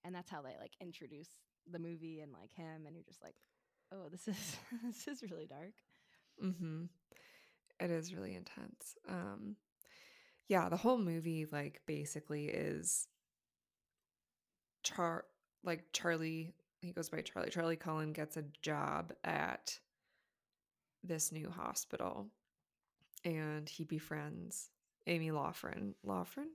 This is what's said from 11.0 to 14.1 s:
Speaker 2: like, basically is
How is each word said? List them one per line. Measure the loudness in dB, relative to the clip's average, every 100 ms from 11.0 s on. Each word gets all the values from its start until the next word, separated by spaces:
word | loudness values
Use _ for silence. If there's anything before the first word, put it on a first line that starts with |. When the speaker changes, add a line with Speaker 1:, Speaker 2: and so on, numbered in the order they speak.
| 6 4 2 2 2
Speaker 2:
like, | 0 -2 -4 -2
basically | 0 0 -4 -2 0 2
is | 2 2 2 4 2 2 _ _ _ _ _ _ _ _ _ _